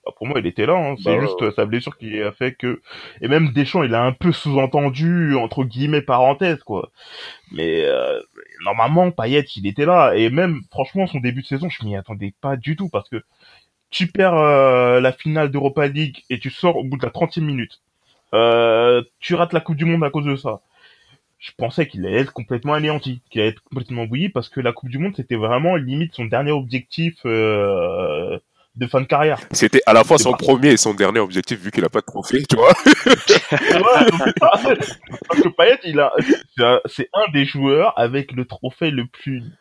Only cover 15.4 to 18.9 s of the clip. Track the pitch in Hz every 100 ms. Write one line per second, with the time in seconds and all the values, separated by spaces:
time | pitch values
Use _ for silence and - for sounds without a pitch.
15.4 | 147 139 139 139 143 143 151 - _ 123
16.4 | 131 - 180 165 131 135 117 - 165 -
17.4 | 151 135 110 - _ _ _ _ _ 107
18.4 | 117 117 117 113 123